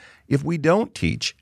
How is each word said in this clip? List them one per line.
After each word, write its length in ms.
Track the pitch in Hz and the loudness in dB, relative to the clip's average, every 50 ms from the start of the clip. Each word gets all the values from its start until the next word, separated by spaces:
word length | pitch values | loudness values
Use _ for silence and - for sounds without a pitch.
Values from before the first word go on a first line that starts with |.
| - - - _ _ - | -16 -20 -20 _ _ -2
if 160 | 131 139 147 | -2 0 0
we 120 | 156 170 160 | 0 -4 0
don't 380 | 143 160 175 208 233 - - | 2 2 4 4 2 -2 -6
teach 400 | - - 80 - - - - - _ | -4 -2 -2 -2 -2 -4 -8 -8 _